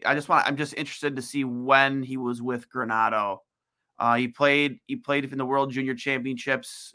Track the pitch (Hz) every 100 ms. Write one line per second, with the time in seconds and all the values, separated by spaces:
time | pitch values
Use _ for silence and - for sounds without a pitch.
0 | - 143 147 160 - 143 147 - 147 -
1 | 147 135 123 143 131 120 127 135 135 135
2 | 127 131 123 120 120 123 - 127 113 110
3 | 110 110 104 - _ _ _ _ _ -
4 | 120 120 123 - 143 143 147 123 - 131
5 | - 143 135 139 131 139 139 127 131 120
6 | 143 131 127 123 139 127 - - -